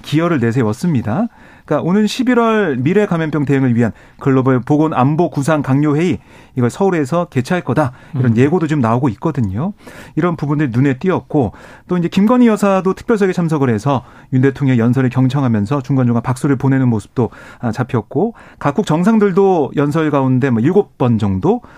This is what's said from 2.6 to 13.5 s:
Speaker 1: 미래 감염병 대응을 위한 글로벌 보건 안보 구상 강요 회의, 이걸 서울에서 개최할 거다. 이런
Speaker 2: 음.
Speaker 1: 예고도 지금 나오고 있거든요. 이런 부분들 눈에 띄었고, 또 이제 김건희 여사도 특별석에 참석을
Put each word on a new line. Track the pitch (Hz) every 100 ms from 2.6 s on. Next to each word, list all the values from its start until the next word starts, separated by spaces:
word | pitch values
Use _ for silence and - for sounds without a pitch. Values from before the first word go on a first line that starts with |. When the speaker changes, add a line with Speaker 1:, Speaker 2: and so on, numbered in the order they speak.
| 185 127
Speaker 1:
미래 | 135 202 202
감염병 | 170 156 151 135
대응을 | 135 131 117
위한 | 113 - - -
글로벌 | 139 131 127 127
보건 | 127 147 156
안보 | - 131 156 165
구상 | 147 135 156
강요 | 131 135 151 147
회의, | 180 110 - - - 131
이걸 | 120
서울에서 | - 196 170 131 170 175
개최할 | 131 120 180
거다. | 151 139 139 - -
이런 | 135 123
Speaker 2:
음. | 113
Speaker 1:
예고도 | 143 180 160
지금 | 156
나오고 | 113 123 139
있거든요. | - 165 139 104 98 180 - - - - -
이런 | 175 170
부분들 | 143 147 147
눈에 | 117 143 131
띄었고, | 185 143 - 151 110 - - - -
또 | 180
이제 | 165
김건희 | 190 214 247 240
여사도 | 208 202 190 185
특별석에 | 180 - 214 196
참석을 | 180 170